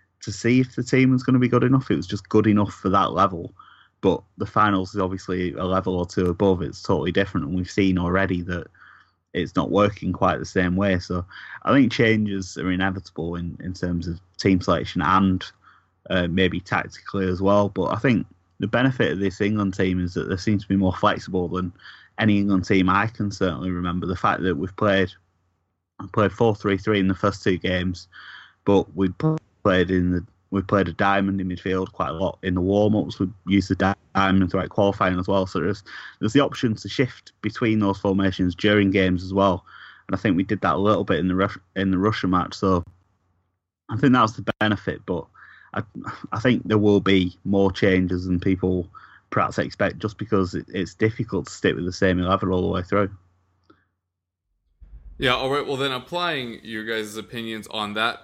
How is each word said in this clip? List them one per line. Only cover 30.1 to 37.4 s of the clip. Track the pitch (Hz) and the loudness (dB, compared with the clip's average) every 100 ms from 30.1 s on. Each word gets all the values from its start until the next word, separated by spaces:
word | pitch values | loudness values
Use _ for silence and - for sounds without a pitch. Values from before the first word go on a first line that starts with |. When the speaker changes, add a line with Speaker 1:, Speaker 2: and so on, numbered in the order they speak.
Speaker 1:
the | 90 - _ - | 0 -4 _ -6
we | 190 | -4
played | 95 101 87 | 0 0 0
a | |
diamond | 82 101 98 98 98 | 0 0 0 0 -2
in | 92 | -4
midfield | 87 98 92 95 | -6 -4 -4 -4
quite | - 78 | -6 -6
a | |
lot | 82 95 - | -4 -4 -4
in | 95 | -4
the | 90 | 0
warm-ups. | 92 101 107 107 76 - | 2 2 4 2 -2 -4
We | 95 - - | -6 -6 0
used | 98 92 | 2 2
the | |
di-, | 95 98 98 _ | 0 0 -2 _
diamond | 95 95 95 90 | -2 2 2 2
throughout | 95 78 | -2 -2
qualifying | - 101 95 95 90 | 0 0 2 0 0
as | 90 | 0
well. | 98 92 | 0 0
So | 92 | -2
there's, | 85 104 - - - - | -4 -6 -10 -18 -18 -6
there's | - | 0
the | 135 | 2
option | 139 - 120 107 | 2 0 -4 -4
to | 101 | -6
shift | - 127 - - _ | -4 -4 -6 -20 _